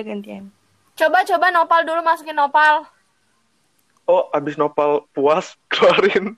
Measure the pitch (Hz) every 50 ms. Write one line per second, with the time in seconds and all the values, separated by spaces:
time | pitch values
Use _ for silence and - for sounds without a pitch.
0 | 214 214 214 202 202 208 208 202 202 196 - _ _ _ _ _ _ _ _ -
1 | 330 311 320 370 359 370 370 330 330 370 359 339 320 320 339 339 330 320 320 339
2 | 339 330 330 311 302 311 302 302 285 277 277 302 302 302 302 320 302 - _ _
3 | _ _ _ _ _ _ _ _ _ _ _ _ _ _ _ _ _ _ _ _
4 | _ - 175 185 - - - 147 143 151 147 151 147 151 - - 147 147 147 151
5 | - _ _ 147 135 143 156 180 185 - - _ _ - - - 220 180 165 -
6 | 185 196 - 202 190 202 226